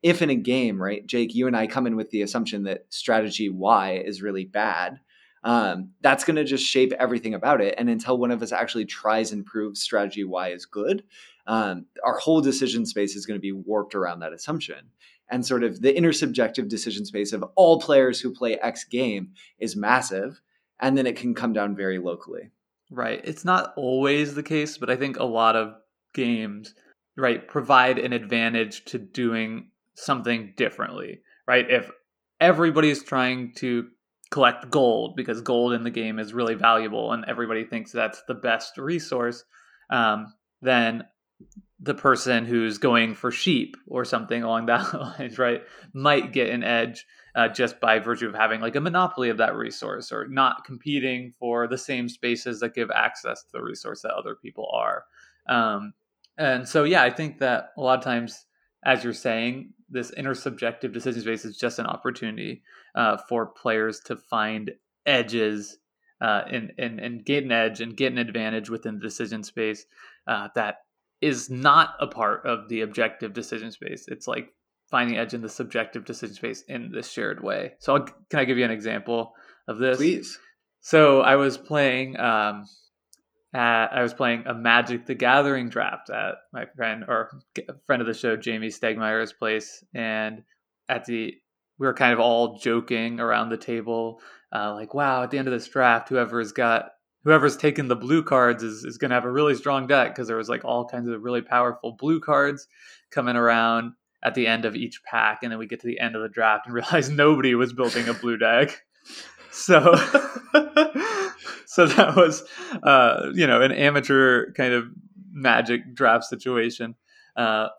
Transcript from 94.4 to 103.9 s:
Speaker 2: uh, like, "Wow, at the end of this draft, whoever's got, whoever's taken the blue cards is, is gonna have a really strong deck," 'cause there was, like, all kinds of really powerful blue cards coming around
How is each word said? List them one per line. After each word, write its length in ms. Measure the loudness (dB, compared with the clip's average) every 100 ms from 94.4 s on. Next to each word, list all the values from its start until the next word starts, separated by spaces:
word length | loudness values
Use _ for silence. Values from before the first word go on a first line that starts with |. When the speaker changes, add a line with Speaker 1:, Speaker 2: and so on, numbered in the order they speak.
| -10
Speaker 2:
uh, 200 | -6 -6
like, 200 | -8 -8
"Wow, 280 | -2 0 0
at 80 | -2
the 80 | -4
end 100 | -2
of 40 |
this 160 | -4 -4
draft, 400 | 2 4 4 2
whoever's 440 | -2 0 -2 -4
got, 400 | 0 2 2 -2 _ _ _
whoever's 320 | 6 6 6 2
taken 320 | 0 2 -2
the 80 | -2
blue 260 | 2 2
cards 400 | 4 4 4 2
is, 220 | -4 -10
is 140 | -12 -6
gonna 160 | 0
have 120 | 0 0
a 60 |
really 220 | 0 2
strong 320 | 2 0 -2 2
deck," 280 | 4 2
'cause 140 | -2 -4
there 80 | -4
was, 120 | -4
like, 160 | -4
all 220 | -2 -2 -2
kinds 220 | -6 -6
of 140 | -6
really 200 | -4 -4
powerful 500 | 0 2 2 -2 -10
blue 280 | -4 0 0
cards 480 | 2 2 2 -2 -12 _ -20 -20 _
coming 260 | -4 0 2
around 560 | 4 4 2 0 -4